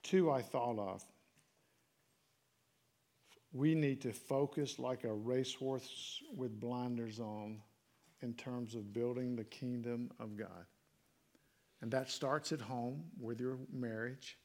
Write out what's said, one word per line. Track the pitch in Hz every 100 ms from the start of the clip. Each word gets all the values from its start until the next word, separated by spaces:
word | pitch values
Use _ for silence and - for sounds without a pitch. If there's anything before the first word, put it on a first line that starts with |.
Two | - 190 165
I | 135
thought | 117 131 120 110
of. | 98 92 - - _ _ _ _ _ _ _ _ _ _ _ _ _ _ _ _ _ _ _ _ _ - _
We | 131 147
need | 160 143 135
to | 127
focus | 107 - 135 143 156 139 -
like | 127 123
a | 120
racehorse | 107 113 127 127 - 131 131 - - - - 311 208
with | 127 110
blinders | 120 123 123 120 117 110
on | 113 107 107 110 107 _ _ _ _ _
in | 123
terms | 117 - 123 117 113
of | 101
building | 104 120 123 127 120
the | 110
kingdom | - 127 123 117 120 120 -
of | 110 104
God. | 101 90 85 _ _ _ _ _ _ _ _ _ _ _
And | 117
that | 135 131
starts | - 139 147 -
at | 156
home | 110 127 120 139 165 -
with | 113 117
your | 123 131 131
marriage. | 131 123 110 117 131 - -